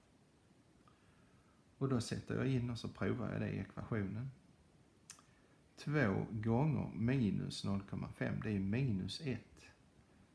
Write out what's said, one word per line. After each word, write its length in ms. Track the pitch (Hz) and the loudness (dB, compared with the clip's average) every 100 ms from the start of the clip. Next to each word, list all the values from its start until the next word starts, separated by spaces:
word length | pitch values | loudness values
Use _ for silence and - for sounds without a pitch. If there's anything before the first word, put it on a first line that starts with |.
| - - - - - - - - - - - - - - - - - - | -20 -20 -20 -20 -20 -20 -20 -20 -20 -20 -20 -20 -20 -20 -20 -20 -16 -2
Och 120 | 135 | 2
då 120 | 127 | 2
sätter 340 | - 117 - 113 | 0 -4 -2 0
jag 120 | 127 | 2
in 220 | 127 120 | 2 0
och 100 | 117 | -4
så 100 | 110 | -6
provar 420 | - 113 113 101 | -2 0 0 -2
jag 100 | 107 | -2
det 80 | 104 | -2
i 80 | 101 | -2
ekvationen. 760 | 98 - 104 113 98 107 135 - - - - - - - - - - - - - _ - | -4 -6 -2 -2 0 -4 -6 -10 -20 -20 -20 -20 -20 -20 -20 -20 -20 -20 -20 -20 _ -10
Två 480 | - 151 113 104 107 | 0 4 4 2 0
gånger 600 | 117 113 117 156 113 98 - | -2 2 4 4 2 0 0
minus 680 | 113 135 104 95 95 - | 2 4 4 2 -2 -4
noll 180 | 107 98 | -2 -2
komma 280 | - 95 92 | -2 -6 -6
fem, 300 | - 123 101 | -4 -2 -2
det 80 | 110 | 0
är 80 | 101 | 0
minus 600 | 98 120 139 95 95 - | 2 2 2 0 -2 -4
ett. 400 | 147 107 - - - - - - - - - | -4 -6 -8 -20 -20 -20 -20 -20 -20 -20 -20